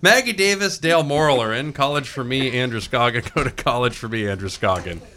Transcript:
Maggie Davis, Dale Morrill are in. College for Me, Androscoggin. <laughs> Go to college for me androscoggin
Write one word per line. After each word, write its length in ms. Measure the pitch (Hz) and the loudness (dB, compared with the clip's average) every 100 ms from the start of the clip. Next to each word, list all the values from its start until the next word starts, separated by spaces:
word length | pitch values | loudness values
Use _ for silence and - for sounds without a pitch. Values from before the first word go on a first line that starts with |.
Maggie 320 | 175 240 247 | 6 4 4
Davis, 460 | 202 196 196 196 - | 0 2 2 -2 -2
Dale 240 | 160 165 | 2 2
Morrill 400 | 147 143 156 131 | 4 2 4 4
are 100 | 113 | 2
in. 200 | 113 147 | -2 -4
College 340 | 143 139 147 131 | -2 0 0 -4
for 160 | - | -8
Me, 340 | 123 131 131 123 | -4 -2 0 0
Androscoggin. 680 | 127 117 98 127 120 117 - | -2 -2 -2 2 2 0 -4
<laughs> 60 | |
Go 100 | - | -2
to 60 | 131 | -4
college 460 | - - 123 123 113 | -2 -2 0 0 -2
for 120 | 113 | -8
me 180 | 113 104 | -4 -4
androscoggin 760 | 98 98 - 107 92 87 85 - | -4 -6 -4 0 0 -4 -12 -14